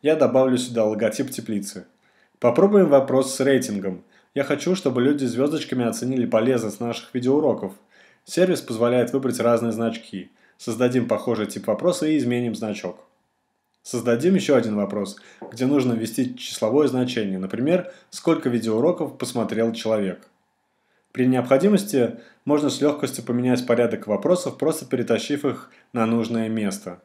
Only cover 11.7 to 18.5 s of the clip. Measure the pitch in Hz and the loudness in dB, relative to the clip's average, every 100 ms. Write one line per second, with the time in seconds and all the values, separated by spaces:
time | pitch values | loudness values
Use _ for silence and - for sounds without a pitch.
11.7 | 107 175 175 156 156 120 120 120 104 110 | 0 0 0 0 0 0 -2 -2 -4 -6
12.7 | 101 90 - _ _ _ _ _ _ _ | -6 -8 -12 _ _ _ _ _ _ _
13.7 | _ - 120 113 120 165 190 - 131 113 | _ -8 -4 0 2 2 2 4 2 2
14.7 | 104 101 101 95 - - - - 117 127 | -2 -2 -4 -8 -10 -20 -20 -18 -4 0
15.7 | 143 123 113 110 113 127 - - - 110 | 2 2 -2 -4 -4 -4 -6 -12 -4 0
16.7 | 135 143 127 123 120 104 95 95 113 139 | 2 2 0 -2 -2 -4 -4 -6 -2 0
17.7 | 180 180 - _ - 170 156 131 | 0 -2 -18 _ -4 0 0 0